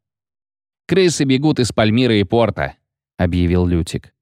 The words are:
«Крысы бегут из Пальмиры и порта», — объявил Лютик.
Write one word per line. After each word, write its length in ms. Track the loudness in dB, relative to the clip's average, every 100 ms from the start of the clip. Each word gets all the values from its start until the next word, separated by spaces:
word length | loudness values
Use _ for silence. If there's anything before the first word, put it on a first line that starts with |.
| _ _ _ _ _ _ _ _ -4
«Крысы 360 | 0 0 0
бегут 360 | 0 0 0 0
из 120 | -2
Пальмиры 480 | 0 0 2 2 2
и 40 |
порта», — 500 | 2 0 0 -2 -8 -10 _ _ _ -4
объявил 500 | -2 0 0 0 0
Лютик. 460 | -2 -4 -8 -12 _